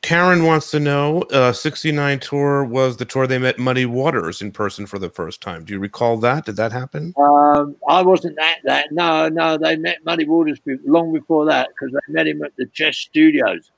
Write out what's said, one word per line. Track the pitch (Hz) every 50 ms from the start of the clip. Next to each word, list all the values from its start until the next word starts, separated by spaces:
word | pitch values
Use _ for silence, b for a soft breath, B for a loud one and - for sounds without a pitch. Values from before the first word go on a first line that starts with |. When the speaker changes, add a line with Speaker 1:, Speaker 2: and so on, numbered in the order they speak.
| -
Speaker 1:
Karen | - 165 175 175 180 180 170 165
wants | 160 160 156 143 -
to | - 151
know: | 147 143 143 143 143 147 156 170 - - -
uh, | 139 127 123
sixty-nine | 120 - - 156 147 - - 156 151 147 147 143 139 135
tour | - - - 143 143 143 143 139 139
was | 123 117 131 131 131 120
the | - 123
tour | - - 131 131 127
they | 131 127
met | 127 127 123 -
Muddy | 123 127 127 127 127
Waters | 123 117 123 131 160 156 120 85 80 87 -
in | - 104 -
person | - 107 98 - - 104
for | 95 - 101
the | 98 87
first | _ - 85 80 80 -
time. | - 101 90 82 82
Do | 78 101
you | 98
recall | 98 101 - - 127 117 117 113
that? | 110 120 131 156 151
Did | - 104
that | 98 110 113
happen? | 107 127 127 131 _ 151 151 165 180 -
Speaker 2:
Um, | 143 143 147 147 147 147 147 147 147 143 143 _ - 143
I | 156 180 185
wasn't | 185 190 175 - 175 151 151
at | 156 160 165 - -
that. | - 139 143 147 151 151
No, | 165 175 170 160 156 160 160
no, | 160 165 165 160 160 151
they | 156 160 165
met | 160 160 170 175 165 _
Muddy | 160 170 165 156
Waters | 147 160 170 165 151 143 127
be-, | _ 147 135 135 -
long | 139 147 170 165 165
before | 160 156 - _ 165 156 151 156
that, | 151 131 131 - _ -
'cause | 139 131
they | 127 139 - - 147
met | 160 160 156
him | 151 147 151
at | 143 _ -
the | 127 120
Chess | _ - 156 156 143
Studios. | - - - _ 156 156 160 147 143 123 104 92 85 _ _ _